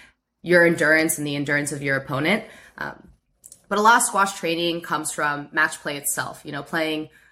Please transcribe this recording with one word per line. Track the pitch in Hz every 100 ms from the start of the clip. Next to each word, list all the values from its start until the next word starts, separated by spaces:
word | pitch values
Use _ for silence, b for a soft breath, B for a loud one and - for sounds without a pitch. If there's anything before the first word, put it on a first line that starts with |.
| B _ _ _ 165
your | 175 170
endurance | 160 151 160 160 151
and | 147
the |
endurance | 143 143 147 147
of | 143
your | 139 135
opponent. | 135 135 160 220 - B B -
Um, | 71 - - _ _ _ - - _
but | 202
a |
lot | 220 240
of |
squash | - 196 196 -
training | 170 165 170 170
comes | - 151 156
from | - 147 143 143
match | 156 156 -
play | 151 143
itself, | - - 127 -
you | 147
know, | 143
playing | 139 165 156 156 156 b b